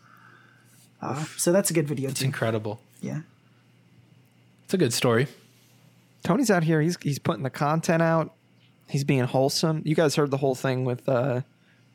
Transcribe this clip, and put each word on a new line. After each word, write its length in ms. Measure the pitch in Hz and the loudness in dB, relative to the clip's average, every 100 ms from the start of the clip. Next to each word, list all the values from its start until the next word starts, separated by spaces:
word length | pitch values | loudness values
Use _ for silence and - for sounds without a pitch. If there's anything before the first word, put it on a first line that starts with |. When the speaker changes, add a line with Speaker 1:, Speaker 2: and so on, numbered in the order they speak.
| _ - - - - _ _ - _ _ | _ -20 -20 -20 -20 _ _ -20 _ _
Speaker 1:
Uh, 240 | 139 139 156 - | -8 -6 -8 -4
so 140 | 175 | 0
that's 180 | 190 196 | 2 2
a 40 | |
good 140 | 165 143 | -2 -2
video, 220 | 135 131 | -4 -6
Speaker 2:
It's 100 | 135 | -4
Speaker 1:
too. 60 | 131 | -4
Speaker 2:
incredible. 540 | - 113 110 110 107 - - | -2 -2 -2 -4 -10 -14 -14
Speaker 1:
Yeah. 200 | 131 143 165 _ _ _ _ _ _ _ _ _ _ _ _ _ | -10 -10 -12 _ _ _ _ _ _ _ _ _ _ _ _ _
Speaker 2:
It's 80 | - | -2
a 40 | 190 | 2
good 160 | 131 | 2
story. 320 | 120 131 117 143 - - _ _ _ _ _ _ _ | 2 4 4 2 -4 -20 _ _ _ _ _ _ _
Speaker 3:
Tony's 280 | - 202 226 | 0 2 2
out 120 | 180 | 2
here. 180 | 160 160 | 2 2
He's, 160 | 156 175 | 2 0
he's 160 | 156 135 | -4 -4
putting 240 | - 165 | -2 -4
the 80 | 135 | -4
content 520 | - 147 160 - 165 | -2 0 0 2 2
out. 300 | 165 165 156 - _ _ _ _ - | 2 2 -2 -8 _ _ _ _ -6
He's 160 | 139 | -4
being 200 | 139 139 | 0 0
wholesome. 580 | 123 131 135 - 165 156 | 2 2 0 0 0 -2
You 100 | - | 0
guys 220 | 156 156 160 | 2 2 2
heard 140 | 147 | 0
the 60 | 135 | 0
whole 160 | 139 | 0
thing 300 | 123 135 127 | 0 -2 -2
with, 220 | 127 123 - | -2 -4 -2
uh, 340 | 127 135 123 - _ _ _ _ | 0 0 -2 -6 _ _ _ _